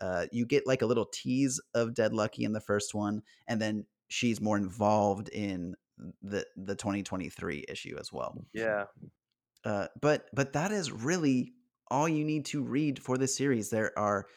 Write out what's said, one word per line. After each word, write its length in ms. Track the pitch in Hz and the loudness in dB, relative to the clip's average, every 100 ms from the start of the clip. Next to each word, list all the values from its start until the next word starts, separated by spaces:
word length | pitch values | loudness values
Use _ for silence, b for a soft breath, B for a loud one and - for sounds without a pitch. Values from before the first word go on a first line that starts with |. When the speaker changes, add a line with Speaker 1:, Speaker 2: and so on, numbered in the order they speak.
Speaker 1:
uh, 260 | 95 90 87 | -2 -2 -2
you 140 | 120 120 | -2 2
get, 200 | 143 127 | 2 4
like, 160 | 131 | 2
a 40 | 113 | 4
little 200 | 120 101 | 2 2
tease 540 | - 131 127 139 127 - | -4 -2 0 2 0 -2
of 200 | 120 117 | 0 0
Dead 200 | 120 110 | 2 2
Lucky 300 | 110 107 - | 2 -2 -2
in 80 | 113 | -2
the 60 | 107 | -2
first 320 | - 104 - | 0 0 0
one, 280 | 104 104 107 b b - | -2 -2 -4 b b -4
and 120 | 113 | -2
then 240 | 107 107 - _ _ | 0 -2 -8 _ _
she's 320 | - 120 104 | -2 0 2
more 180 | 104 104 | 2 2
involved 720 | 95 110 104 107 101 98 - | 0 2 6 6 6 2 -4
in 460 | - 101 92 87 87 _ - 82 - | -4 -4 -4 -6 -10 _ -18 -18 -14
the, 240 | 98 101 - - | -4 -4 -4 -10
the 200 | 95 98 | -6 -4
twenty 260 | 104 101 | -2 -2
twenty-three 600 | 92 92 76 - 90 73 - | -4 -6 -6 -6 -6 -6 -8
issue 280 | - - 71 | -12 -10 -12
as 120 | - | -10
well. 340 | 64 - - - | -8 -8 -8 -12
Speaker 2:
Yeah. 340 | 110 113 104 101 - - _ _ _ _ _ | -4 -2 -2 -4 -12 -20 _ _ _ _ _
Speaker 1:
Uh, 240 | 120 104 90 - | -2 -2 -2 0
but, 280 | 147 151 - | 2 2 0
but 180 | 123 139 | -2 0
that 180 | 143 185 | 0 0
is 200 | 208 143 | -2 -2
really 640 | 107 127 185 147 127 123 - _ _ _ | -4 -2 2 4 2 0 -10 _ _ _
all 200 | 127 165 | 0 2
you 160 | 151 | 2
need 200 | 151 151 139 | 0 -2 -2
to 160 | 147 | -4
read 400 | 120 131 151 127 | 0 0 0 -2
for 160 | - 127 | -2 0
this 180 | 131 - | 2 2
series. 340 | 139 120 101 | 2 2 2
There 280 | 110 107 - | 0 0 2
are 280 | 104 101 - | 2 2 -2